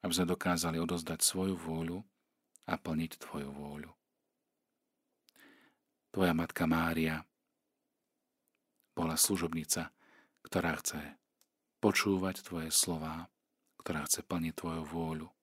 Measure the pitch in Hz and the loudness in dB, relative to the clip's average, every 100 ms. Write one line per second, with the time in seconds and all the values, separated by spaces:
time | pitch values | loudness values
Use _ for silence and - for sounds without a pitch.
0 | 87 85 87 90 90 87 82 82 82 87 | 0 2 4 2 2 2 2 0 0 -2
1 | 80 82 - 92 95 90 82 80 82 87 | -2 2 2 4 0 0 -2 -4 -2 -6
2 | - _ _ _ _ - - - - 78 | -10 _ _ _ _ -16 -6 -4 -2 -2
3 | 82 - - 73 69 71 73 73 76 - | -2 -6 -10 -8 -8 -8 -10 -10 -14 -18
4 | _ _ _ _ _ _ _ _ _ _ | _ _ _ _ _ _ _ _ _ _
5 | _ _ _ _ - - _ _ _ _ | _ _ _ _ -20 -20 _ _ _ _
6 | _ - 92 80 82 - 82 82 82 82 | _ 4 4 4 0 2 4 4 4 2
7 | 80 80 - _ _ _ _ _ _ _ | 0 0 -8 _ _ _ _ _ _ _
8 | _ _ _ _ _ _ _ _ _ - | _ _ _ _ _ _ _ _ _ -4
9 | 85 80 - 98 82 82 78 - 80 _ | -2 2 2 2 0 -2 -2 -2 -2 _
10 | _ - _ _ - 92 85 - - 76 | _ -20 _ _ -4 0 0 0 -4 -6
11 | 73 - _ _ _ _ _ _ 104 95 | -10 -14 _ _ _ _ _ _ 2 4
12 | - 95 95 90 - 85 80 - - 80 | 4 4 2 -4 -6 -6 0 2 2 0
13 | 78 80 87 _ _ _ _ _ - 80 | -4 -6 -10 _ _ _ _ _ -6 -4
14 | 73 - - 90 82 - 87 82 78 82 | 0 -2 0 -2 -2 -4 -4 -4 -4 -4
15 | 82 80 80 _ | -4 -4 -8 _